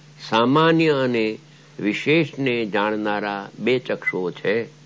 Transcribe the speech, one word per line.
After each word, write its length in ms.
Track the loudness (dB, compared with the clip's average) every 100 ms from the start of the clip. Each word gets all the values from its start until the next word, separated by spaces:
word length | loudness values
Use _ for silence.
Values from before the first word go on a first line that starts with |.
| -20 -18
સામાન્ય 760 | -2 2 4 4 4 4 2
અને 320 | 2 0 0 -2 -4 -12 -20 -20 -6
વિશેષને 760 | -4 -2 2 2 0 -2 -2 -2 0
જાણનારા 840 | 0 0 0 -2 -2 -4 -6 -8 -4
બે 160 | -2 0
ચક્ષુઓ 520 | -2 -6 -4 -4 -4
છે, 260 | -4 -2 -2 -4 -12